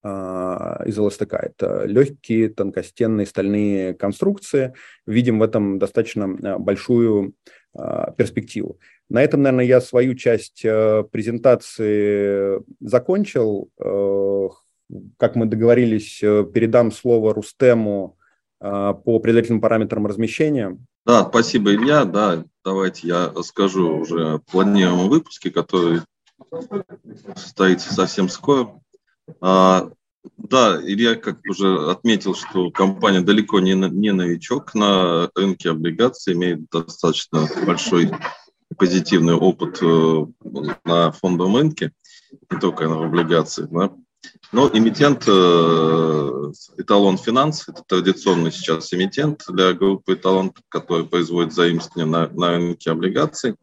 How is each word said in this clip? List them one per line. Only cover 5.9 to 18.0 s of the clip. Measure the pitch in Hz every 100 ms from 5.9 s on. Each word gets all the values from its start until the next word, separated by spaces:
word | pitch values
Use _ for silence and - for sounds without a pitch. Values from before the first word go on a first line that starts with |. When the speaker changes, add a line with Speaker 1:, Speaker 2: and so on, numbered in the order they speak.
| - 113 110 98
Speaker 1:
а, | 92 101 98
большую, | 98 98 - 120 117 104 98 - _ _ _
а, | - 50 50 -
перспективу. | - 110 - - 110 95 - _ _ _
На | 110
этом, | 147 147
наверное, | 135 127
я | 123 127
свою | - 123 131 127
часть, | 127 110 - _ 110
э, | 110 110 110 107
презентации | 110 107 117 117 120 - - 107 104 104 101 101 101 98 95 - -
закончил. | 107 120 120 190 202 135 110 101 - _
Э, | - 98 101 98 98 98 95 - _ _ _ 98 98 _
как | 113 120
мы | 113
договорились, | 107 117 120 120 110 - -
э, | 104 104 98
передам | 117 113 123 117
слово | - 127 117 107
Рустему, | 107 101 _ 127 117 107 101